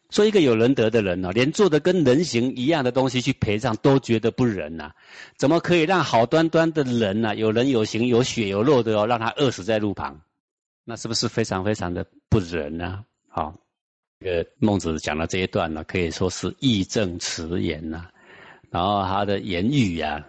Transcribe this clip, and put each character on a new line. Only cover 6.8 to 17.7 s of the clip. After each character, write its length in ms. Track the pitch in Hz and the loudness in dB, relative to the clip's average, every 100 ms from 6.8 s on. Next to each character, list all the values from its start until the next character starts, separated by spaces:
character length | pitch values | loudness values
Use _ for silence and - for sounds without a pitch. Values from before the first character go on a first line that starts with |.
人 380 | 131 120 104 104 | 0 0 0 0
啊， 120 | 110 | -2
有 180 | 107 110 | 0 0
人 160 | 110 135 | 2 2
有 160 | 123 | 2
形 220 | 107 110 123 | 0 0 2
有 160 | 117 | 2
血 260 | 131 117 101 | 2 0 -2
有 140 | 98 | 0
肉 200 | 127 135 | 2 2
的 160 | 113 107 | 2 2
哦， 80 | 107 | 2
让 120 | 120 | 0
他 120 | 113 | -2
饿 180 | - 139 | 0 0
死 120 | 107 | 0
在 160 | 92 110 | -2 0
路 140 | 104 | -2
旁？ 260 | 92 69 73 _ _ _ _ _ _ | -4 -8 -12 _ _ _ _ _ _
那 120 | - 110 | -16 -12
是 100 | 113 | -6
不 60 | |
是 160 | 113 120 | -4 -2
非 160 | - | -2
常 180 | 110 95 | -2 -2
非 120 | 98 | -2
常 180 | 107 87 | -2 -4
的 140 | 87 95 _ _ | -6 -10 _ _
不 80 | 110 | -2
仁 420 | 85 85 73 80 | 0 -4 -6 -6
啊？ 240 | 87 98 - _ _ | -8 -10 -14 _ _
好， 260 | - 78 90 _ _ _ _ _ _ | -6 -6 -8 _ _ _ _ _ _
这 220 | 95 85 | -6 -4
个 80 | 82 _ | -6 _
孟 200 | 107 98 | 0 0
子 200 | 82 78 | -2 -4
讲 180 | - 76 | -4 -4
的 80 | 82 | -4
这 120 | 92 | -2
一 80 | 92 | -2
段 240 | 104 82 | -2 -2
呢， 100 | 78 | -4
可 140 | 78 95 | -6 -4
以 120 | 82 | -4
说 200 | - 92 | -2 -4
是 240 | - 90 - | -2 -8 -2
义 220 | 135 107 | 0 2
正 360 | 92 120 98 87 | 0 -2 -2 -4
辞 420 | - - 80 92 | -8 -8 -6 -4
严 320 | 95 | -4